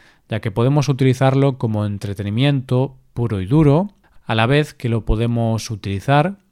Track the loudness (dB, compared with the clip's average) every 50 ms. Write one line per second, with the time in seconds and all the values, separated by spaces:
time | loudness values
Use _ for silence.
0 | _ _ _ _ _ -8 -8 -6 -6 -4 -2 0 0 2 2 2 2 0 0 2
1 | 2 2 2 2 2 2 2 2 2 0 0 -2 -4 -2 -2 -2 -2 -4 -4 -6
2 | -6 -8 -8 -6 -6 -4 -2 0 0 2 0 0 -2 -2 -2 -2 -2 -2 -6 -14
3 | _ _ -6 -4 -4 -2 -2 -4 -2 0 2 4 4 6 4 4 2 -2 -8 _
4 | _ _ _ -16 -8 -4 0 0 2 2 2 2 0 -2 -6 -8 -4 -2 -2 -2
5 | 0 0 0 0 0 -2 0 0 0 0 -2 -2 -4 -6 -10 -8 -6 -6 -6 -4
6 | 0 2 2 2 2 2 -2 -8 _ _